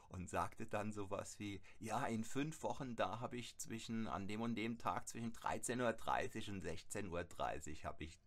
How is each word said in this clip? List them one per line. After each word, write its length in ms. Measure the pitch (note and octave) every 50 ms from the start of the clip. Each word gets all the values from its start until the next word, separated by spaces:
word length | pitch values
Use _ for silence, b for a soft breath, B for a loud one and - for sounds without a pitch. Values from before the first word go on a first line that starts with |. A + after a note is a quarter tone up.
| B B
und 220 | - F#2 F2+ -
sagte 360 | - F2+ E2+ G2 - - A2+
dann 260 | - - G#2 G2+ G#2+ G#2
sowas 460 | G#2 G2+ G2 G2+ G2 G2+ - - -
wie, 220 | G#2 G#2 G2+ F#2+ B B B B
ja, 280 | - A2+ G#2+ A#2 C3+
in 180 | G2+ A#2 A2 A2
fünf 380 | - - C3+ C#3+ D#3 D#3 - -
Wochen, 340 | G#2+ A#2+ - D3 B2+ A#2
da 240 | - G#2+ F#2 F#2+ A#2
habe 160 | B2+ A#2+ A#2+
ich 220 | B2 A#2 - - -
zwischen, 480 | - - A2+ A2+ - - A2+ A2+ A2+
an 220 | F#2+ C#2 F2 G2 G2
dem 120 | G#2 G#2+
und 140 | A2+ A#2 A#2
dem 240 | G#2 G#2+ A#2 A#2+ A2+
Tag 300 | - G#2 F2+ - - -
zwischen 240 | - A2 A#2 A#2 A#2
dreizehn 480 | - - - - A2 - - B2 B2
Uhr 120 | B2+ A#2 A2+
dreißig 560 | - - - B1+ B1+ D#2+ G#2 - A2 G2+ G#2
und 140 | G2+ F#2+ F2
sechzehn 460 | E2+ E2 E2 - - - G#2+ G2+ F#2
Uhr 160 | E2 E2+ F2
dreißig 600 | E2+ - - C#2+ A#1+ A#1 C2+ - D2 D2+ - -
habe 200 | - C#2 - D#2
ich 140 | D2+ - - -